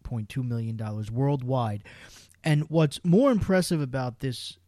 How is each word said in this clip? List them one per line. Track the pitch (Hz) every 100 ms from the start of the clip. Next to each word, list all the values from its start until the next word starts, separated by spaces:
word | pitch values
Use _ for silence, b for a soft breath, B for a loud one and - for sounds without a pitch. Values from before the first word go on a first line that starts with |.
point | - 120 107
two | 135
million | 123 117 113 110
dollars | 110 107 107
worldwide. | 117 139 143 127 131 117 104 - B B B B B
And | 160 147 147
what's | 160 156 -
more | 175 180 277
impressive | 226 - 185 170 165
about | 139 135 127 117
this | 135 120 - -